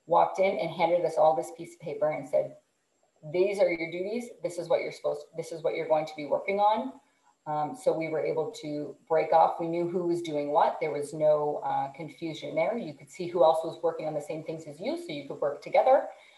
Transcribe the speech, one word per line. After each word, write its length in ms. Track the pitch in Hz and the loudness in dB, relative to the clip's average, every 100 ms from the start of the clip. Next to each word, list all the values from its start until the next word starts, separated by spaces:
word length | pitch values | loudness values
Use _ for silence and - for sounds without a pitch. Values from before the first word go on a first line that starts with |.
| - | 2
walked 320 | 165 165 - | 4 4 2
in 180 | 190 - | 0 0
and 140 | 165 | -2
handed 340 | 156 165 175 160 | 0 2 4 2
us 140 | - | 4
all 160 | 127 - | 4 4
this 160 | - - | 0 -8
piece 200 | 160 - | -16 -14
of 40 | |
paper 300 | 160 147 151 | -10 -2 -2
and 180 | 147 139 | -2 -2
said, 280 | 139 135 - _ _ _ _ _ _ 156 | 0 0 -6 _ _ _ _ _ _ -4
"These 280 | 170 196 196 | 0 2 4
are 100 | 180 | 2
your 220 | 170 160 | 2 -4
duties. 340 | 175 190 233 - - | -6 -6 -6 -8 -8
This 160 | 170 - | -8 -6
is 120 | 160 | 0
what 120 | 170 | 0
you're 100 | - | 0
supposed, 300 | - 147 147 - 165 | -4 -4 -4 -8 -12
this 140 | 160 | -10
is 100 | 165 | -4
what 140 | 156 160 | -4 -2
you're 120 | 151 | 0
going 200 | 156 156 | 0 0
to 80 | - | -8
be 80 | 143 | -4
working 340 | - - 196 | -4 -2 2
on." 340 | 208 226 269 - _ _ _ _ - | 2 2 -2 -10 _ _ _ _ -6
Um, 320 | 151 147 135 | -4 -4 -2
so 140 | - | 0
we 160 | 160 160 | 0 0
were 160 | 151 151 | -2 -2
able 240 | - 151 - | -2 -4 -6
to 340 | 156 147 147 - - | -8 -8 -8 -10 0
break 260 | 160 156 | 2 4
off. 260 | 165 160 - | 6 6 4
We 80 | 165 | -2
knew 200 | 170 170 | -2 -2
who 200 | 180 175 | -2 0
was 160 | 170 | -2
doing 280 | 165 147 143 | -2 -4 0
what. 260 | 156 - - | 2 2 2
There 100 | 160 | -2
was 220 | 147 143 | -4 -6
no, 480 | 156 151 151 147 143 | 0 2 4 2 -2
uh, 260 | 139 135 135 | -2 -2 -4
confusion 680 | - 156 - 165 151 147 151 | -8 -12 -10 -8 -8 -6 -2
there. 200 | 175 233 | 0 -2
You 200 | 170 139 | -6 -12
could 160 | 143 | -16
see 160 | - 170 | -10 -2
who 160 | 175 | 4
else 160 | 160 160 | 6 6
was 160 | 170 143 | 0 -2
working 240 | 170 165 156 | -2 -2 -4
on 80 | 151 | -6
the 60 | |
same 220 | - 156 | -6 -8
things 220 | 151 160 151 | -8 -10 -10
as 140 | 143 | -10
you, 180 | 214 339 | -6 -6
so 160 | - | -6
you 140 | 285 - | -10 -10
could 120 | - | -4
work 220 | - - | -4 -4
together. 460 | - - 262 277 - - - | 0 4 6 6 4 -8 -20